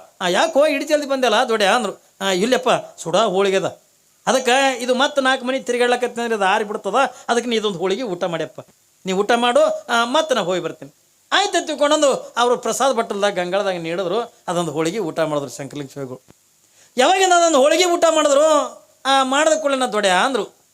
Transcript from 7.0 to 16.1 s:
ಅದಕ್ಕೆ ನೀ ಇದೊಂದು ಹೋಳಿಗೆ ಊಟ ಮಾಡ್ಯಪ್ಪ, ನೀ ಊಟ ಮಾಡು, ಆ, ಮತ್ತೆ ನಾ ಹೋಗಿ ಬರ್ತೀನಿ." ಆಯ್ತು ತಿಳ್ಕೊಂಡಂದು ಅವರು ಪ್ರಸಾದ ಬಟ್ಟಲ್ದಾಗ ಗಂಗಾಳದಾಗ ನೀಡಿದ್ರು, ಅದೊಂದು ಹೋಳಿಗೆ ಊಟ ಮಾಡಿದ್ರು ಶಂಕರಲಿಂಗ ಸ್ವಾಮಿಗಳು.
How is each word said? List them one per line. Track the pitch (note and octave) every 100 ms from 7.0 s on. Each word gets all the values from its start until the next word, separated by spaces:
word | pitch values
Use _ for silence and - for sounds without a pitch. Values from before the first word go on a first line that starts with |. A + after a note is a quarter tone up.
| C4+ - -
ಅದಕ್ಕೆ | A#3 A#3+
ನೀ | A3
ಇದೊಂದು | G#3 E3
ಹೋಳಿಗೆ | F#3 G#3
ಊಟ | A#3+ F3
ಮಾಡ್ಯಪ್ಪ, | F#3 E3 D3+ - - _ _ _ F#3
ನೀ |
ಊಟ | F#3 G#3 A#3
ಮಾಡು, | A#3+ C4+ D#4 - -
ಆ, | A#3
ಮತ್ತೆ | A#3+ D4+ D#4
ನಾ | A#3
ಹೋಗಿ | F3 F3+
ಬರ್ತೀನಿ." | D#3+ - C#3+ _ _ _ _
ಆಯ್ತು | E4+ G4+ E4+ D4
ತಿಳ್ಕೊಂಡಂದು | C4+ D4 D4+ C#4+
ಅವರು | A3+ - A#3 B3 A#3+
ಪ್ರಸಾದ | A3+ G#3+ C4+
ಬಟ್ಟಲ್ದಾಗ | A3+ A3 G3+ G3+
ಗಂಗಾಳದಾಗ | F3+ F3+ G3 G3
ನೀಡಿದ್ರು, | F3+ E3 F3 F3 G#3+ A#3 - -
ಅದೊಂದು | F3 E3
ಹೋಳಿಗೆ | D3 E3 A3
ಊಟ | E3 E3
ಮಾಡಿದ್ರು | D#3 D3 C3
ಶಂಕರಲಿಂಗ | - C3+ D3 C3+
ಸ್ವಾಮಿಗಳು. | C#3+ C3